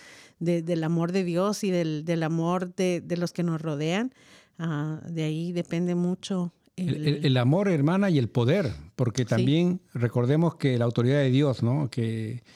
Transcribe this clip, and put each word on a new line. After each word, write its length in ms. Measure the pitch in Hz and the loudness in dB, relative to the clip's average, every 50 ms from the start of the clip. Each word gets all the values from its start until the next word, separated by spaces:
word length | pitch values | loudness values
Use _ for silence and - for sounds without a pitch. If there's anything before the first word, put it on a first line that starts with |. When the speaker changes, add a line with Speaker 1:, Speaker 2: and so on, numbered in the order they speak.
| - - - - - - _ - | -20 -20 -20 -20 -20 -20 _ -4
Speaker 1:
de, 220 | 165 170 175 170 | -2 0 0 0
del 220 | 165 170 175 160 160 | 0 -2 -2 0 0
amor 260 | 156 170 165 170 170 | 0 0 0 0 0
de 120 | 180 196 185 | 0 0 0
Dios 400 | 175 165 175 190 208 208 - 220 | 0 0 0 0 0 0 -2 -2
y 60 | 196 | 0
del, 340 | 180 175 170 160 156 147 156 | 0 0 0 0 -2 -4 -4
del 180 | 170 170 165 | -2 -2 0
amor 520 | 160 156 165 165 165 170 180 185 185 180 - | 0 0 0 0 0 0 0 -2 -4 -6 -4
de, 260 | - 185 180 175 165 | -2 0 0 0 -2
de 160 | 143 160 175 | -4 -4 -4
los 160 | 175 175 170 | -2 -4 -4
que 100 | - - | -2 -2
nos 200 | 175 170 165 156 | -2 -2 -2 -4
rodean, 500 | 156 165 147 143 156 160 175 208 240 262 - _ - - - - - _ _ - | -4 -4 -4 -2 -2 -2 -2 -2 -2 -4 -8 _ -20 -20 -20 -20 -20 _ _ -8
ah, 420 | 165 165 151 147 147 156 156 156 - - | -6 -4 -2 -2 -4 -4 -6 -8 -10 -8
de 160 | 170 160 156 | -6 -4 -2
ahí 280 | 151 156 160 170 175 | -2 -2 -4 -4 -4
depende 420 | 175 175 170 - 175 170 180 175 175 | -4 -4 -4 -4 -2 -2 -2 0 0
mucho 580 | 175 180 175 185 - - - 196 180 175 175 - _ _ _ - | 0 0 0 -2 -4 -4 -4 -2 -2 -2 -4 -6 _ _ _ -10
Speaker 2:
El, 120 | - 185 165 135 | -6 -2 -2 -2
Speaker 1:
el 120 | 147 151 | 0 0
Speaker 2:
el, 180 | 147 143 147 151 | 0 0 2 2
el 100 | 143 131 127 | 2 4 4
amor, 300 | 120 127 151 196 208 202 | 4 4 4 4 2 2
hermana, 420 | 175 147 139 156 180 196 202 196 | 2 2 2 2 2 2 2 2
y 80 | 165 139 | 2 2
el 100 | 120 104 | 2 0
poder, 420 | - 127 117 123 165 202 170 110 80 73 - - - | 0 0 2 2 2 2 0 -2 -4 -8 -12 -10 -4
porque 280 | - 127 113 - - | -2 -2 -2 0 -2
Speaker 1:
Sí. 60 | 123 - | -2 0
Speaker 2:
también 520 | 120 117 123 135 147 165 175 175 180 185 _ _ - | 0 2 2 2 4 4 2 2 0 -2 _ _ -6
recordemos 600 | 123 120 117 - 123 120 123 143 156 170 165 165 | -2 -2 0 0 0 2 2 2 2 2 0 0
que 200 | - - 139 127 | 0 0 0 2
la 80 | 117 120 | 2 0
autoridad 360 | 120 117 120 117 123 139 147 | 0 0 2 2 2 2 2
de 100 | 139 131 | 2 4
Dios, 320 | 123 135 151 139 117 - | 4 4 4 2 2 0
¿no? 260 | 113 117 127 151 147 117 | 0 0 0 0 -2 -2
Que 540 | - 123 113 113 113 113 110 110 117 123 - _ - | -2 -2 -2 -2 -2 -4 -6 -6 -8 -10 -12 _ -20